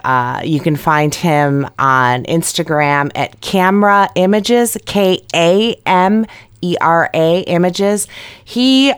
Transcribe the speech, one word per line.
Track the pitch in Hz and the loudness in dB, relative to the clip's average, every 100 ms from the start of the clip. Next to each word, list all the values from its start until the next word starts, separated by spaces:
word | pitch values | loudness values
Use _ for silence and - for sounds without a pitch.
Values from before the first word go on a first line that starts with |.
| 127 | -2
Uh, | 127 123 127 160 | -2 -2 -4 -4
you | 151 | -2
can | 165 147 | -2 -2
find | 165 151 151 | 0 0 0
him | - 175 147 143 139 139 - | -2 0 0 2 0 -4 -2
on | 135 131 123 127 | 0 2 2 0
Instagram | - 165 - - 156 151 147 143 143 - | -2 -4 -2 -4 -2 0 0 0 -2 -4
at | 135 - | -8 -8
Camera | - 190 185 202 208 202 196 - | -4 0 2 2 4 2 2 0
Images, | 185 208 202 240 233 208 - | 0 0 2 0 0 -4 -4
K | 202 190 185 - 170 | 0 0 0 -2 0
A | 170 196 226 - - | 2 2 0 -4 0
M | 185 190 220 220 - - _ | 2 2 0 -2 -10 -20 _
E | 175 170 | -6 -2
R | 160 165 151 | 0 2 0
A | 160 160 175 | 0 0 0
Images. | - 170 180 175 202 208 - - - - - | 0 0 0 0 -2 -2 -6 -14 -20 -20 -8
He | 240 254 262 277 | -2 2 4 2